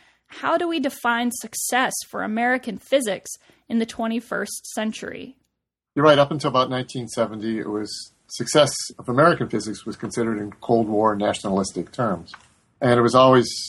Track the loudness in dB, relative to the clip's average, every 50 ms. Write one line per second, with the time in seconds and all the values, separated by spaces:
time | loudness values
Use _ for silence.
0 | _ _ _ _ _ _ -14 -6 -2 0 0 0 0 -2 -2 -2 -2 -4 -4 -4
1 | -2 -2 0 0 -2 -2 -4 -6 -10 -12 -10 -8 -6 -2 0 0 0 0 -2 -6
2 | -10 -10 -8 -6 -6 -4 -2 -2 0 0 0 -2 -2 -6 -10 -12 -2 0 0 0
3 | 2 0 -4 -6 -8 -12 -16 -16 _ _ _ _ _ -4 -2 -2 -2 -2 -4 -6
4 | -6 -4 -4 -6 -6 -6 -6 -6 -6 -6 -8 -12 -14 -10 -8 -6 -6 -6 -6 -8
5 | -10 -12 -12 -12 -14 -16 -18 _ _ _ _ _ _ _ _ _ _ _ _ 4
6 | 6 8 8 8 6 4 2 -2 -2 0 2 2 2 2 0 -4 -6 -6 -8 -8
7 | -10 -6 -2 -2 -2 -2 -2 -4 -4 -4 -4 -4 -4 -4 -4 -4 -4 -6 -10 -12
8 | -14 -16 _ _ _ -14 -10 -8 -4 2 4 4 4 4 2 -4 -8 -10 -12 -12
9 | -8 -4 2 4 4 4 4 2 -2 -4 -4 -4 -4 -6 -10 -10 -10 -12 -10 -10
10 | -10 -8 -4 -4 -2 -2 -2 -4 -6 -8 -10 -8 -2 0 2 2 2 2 2 2
11 | 2 2 2 2 0 0 -2 -2 -2 -2 0 0 -2 -2 -4 -8 -8 -8 -6 -4
12 | -2 -2 -2 -4 -8 -12 -20 -20 _ _ _ _ _ _ _ _ 2 4 4 6
13 | 4 6 6 8 8 8 8 6 6 4 -2 -10 -12